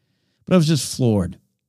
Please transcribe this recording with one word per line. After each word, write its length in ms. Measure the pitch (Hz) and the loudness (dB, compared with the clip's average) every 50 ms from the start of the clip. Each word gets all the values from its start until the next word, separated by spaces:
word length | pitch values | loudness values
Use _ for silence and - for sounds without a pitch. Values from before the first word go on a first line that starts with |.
| _ _ _ _ _ _ _ _ _ | _ _ _ _ _ _ _ _ _
But 80 | - 180 | 0 2
I 40 | |
was 100 | 180 151 | 2 2
just 280 | 151 165 131 - - - | 2 0 -2 -4 -6 -4
floored. 440 | - 131 117 107 98 87 85 - - _ _ _ _ _ | -2 0 0 2 0 -2 -4 -6 -12 _ _ _ _ _